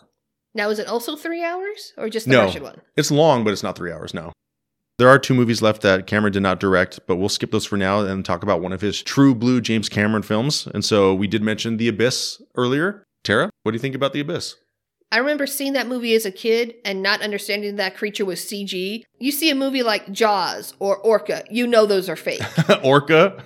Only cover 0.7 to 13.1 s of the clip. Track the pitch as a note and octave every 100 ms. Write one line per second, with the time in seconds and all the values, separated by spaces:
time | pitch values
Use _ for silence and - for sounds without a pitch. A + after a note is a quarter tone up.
0.7 | G#3+ F#3 A#3 A#3+ D4+ E4 E4+ E4+ F4+ G4+
1.7 | G#4+ - - A3 A3 C3 B2+ F#2+ F2 -
2.7 | - _ - D3+ D3 D#3+ B2+ G#2+ F#2+ G2+
3.7 | F2 F2 D#2+ E2+ F#2 E2 - _ _ _
4.7 | _ _ - B2+ C3+ - B2+ A#2 A2 G#2+
5.7 | G#2+ G2+ F#2+ F2+ G#2 G#2+ G2 F#2+ F#2 G2
6.7 | F#2 F#2 - - F2+ G2 - - G#2+ -
7.7 | G2+ F#2+ G#2 G2 F#2+ F2+ F2 G2+ F2 F2+
8.7 | F#2 G#2 - - - C#3 A#2 B2 B2+ A2+
9.7 | A2+ G#2 G#2+ G#2 A2 - A2 C#3 - -
10.7 | G#2 - G#2 F#2+ F#2+ G2+ G#2+ G#2+ G#2+ A#2
11.7 | A2 A#2 G#2 A#2+ - - - _ - B2
12.7 | C#3 F#3 G3+ _